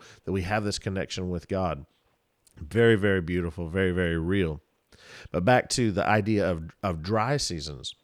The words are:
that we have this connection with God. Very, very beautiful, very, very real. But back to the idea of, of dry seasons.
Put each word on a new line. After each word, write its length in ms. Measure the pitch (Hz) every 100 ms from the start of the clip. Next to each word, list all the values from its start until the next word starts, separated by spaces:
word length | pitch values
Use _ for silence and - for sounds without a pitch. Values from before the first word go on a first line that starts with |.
| - - -
that 60 |
we 120 | 95
have 200 | 87 107
this 160 | 104 -
connection 500 | 104 95 76 - 92
with 180 | 87 -
God. 380 | 95 90 71 - _ _ _ _ _ _ -
Very, 380 | 76 110 117 107
very 260 | 101 95
beautiful, 460 | 82 87 85 90 85
very, 240 | 95 92
very 260 | 90 87 82
real. 440 | 82 98 82 73 _ _ _ - - - -
But 140 | 180 175
back 240 | 123 -
to 220 | - 113
the 160 | 95 -
idea 420 | 107 101 104 92
of, 220 | 82 80 -
of 180 | 98 80
dry 360 | 85 110 117 143
seasons. 580 | - 82 76 67 - -